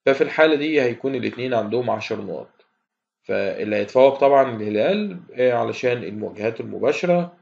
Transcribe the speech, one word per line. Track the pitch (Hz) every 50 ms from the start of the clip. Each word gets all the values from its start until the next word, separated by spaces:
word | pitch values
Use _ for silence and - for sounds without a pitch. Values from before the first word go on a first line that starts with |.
| _
ففي | 135 135 135 156
الحالة | 139 - - 156 160 156
دي | 139 147 160 156 143
هيكون | 127 120 117 - - 135 135
الاتنين | 123 110 110 - 123 123 127 123
عندهم | 113 107 104 110 120 123 113
عشر | 110 107 107 - 113 104
نقط، | 101 92 82 65 55 - _ _ _ _ _ _ _ _ _ _ _ _ _ _
فاللي | _ - 101 101 98 98 - - 107 107 107
هيتفوق | 104 104 101 - 127 131 139 135 -
طبعًا | 143 139 139 139 135 131 117
الهلال، | 107 107 104 104 104 117 165 196 208 208 202 180 175 - - -
آه، | 123 127 127 120
علشان | 117 117 113 110 - - 123 123 123 95
المواجهات | 87 104 107 104 98 - 104 104 113 113 -
المباشرة، | 117 110 101 98 104 131 151 - - 175 175 175 175 175 - _